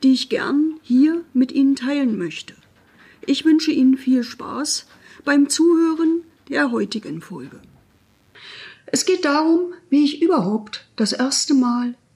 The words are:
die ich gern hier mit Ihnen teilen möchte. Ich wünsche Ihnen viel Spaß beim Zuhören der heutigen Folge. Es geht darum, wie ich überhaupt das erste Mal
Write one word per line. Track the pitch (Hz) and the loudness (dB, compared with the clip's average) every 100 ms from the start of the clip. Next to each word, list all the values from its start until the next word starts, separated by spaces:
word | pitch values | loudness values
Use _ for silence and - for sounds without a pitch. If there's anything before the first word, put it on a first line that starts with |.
die | 269 | 2
ich | 254 - | 2 0
gern | - - 285 311 311 | -4 -2 0 0 -4
hier | - 254 302 339 339 | 0 4 4 2 -2
mit | 247 262 | 0 0
Ihnen | - 269 269 | 2 2 0
teilen | 247 285 262 196 | -2 -2 -2 -2
möchte. | 170 - - - _ _ _ _ - _ | -6 -10 -16 -20 _ _ _ _ -20 _
Ich | - 277 320 | -4 0 2
wünsche | 311 311 | 2 2
Ihnen | 277 262 262 | 2 4 2
viel | 254 254 | 2 0
Spaß | 240 - - 240 294 - - - - - | -2 -10 -12 -8 -6 -8 -10 -20 -20 -10
beim | - 285 285 | 0 2 2
Zuhören | - 330 330 330 320 330 339 - _ - | 2 4 4 2 0 0 0 -4 _ -6
der | 277 277 | -2 -2
heutigen | 233 208 214 - 160 | -2 -4 -6 -8 -12
Folge. | - 165 127 120 - _ _ _ _ _ _ - - - - - | -14 -16 -16 -20 -20 _ _ _ _ _ _ -20 -20 -20 -20 -20
Es | - 254 - | -6 -2 0
geht | 359 | 0
darum, | 311 294 320 339 349 - _ | 0 0 2 0 0 -8 _
wie | 285 | 2
ich | 285 - | 2 0
überhaupt | 339 311 180 214 208 - - | 0 2 0 -4 -6 -16 -12
das | - 214 | -4 -4
erste | - 262 - - | -2 -2 -2 0
Mal | 277 247 240 247 240 _ | 2 2 0 -4 -8 _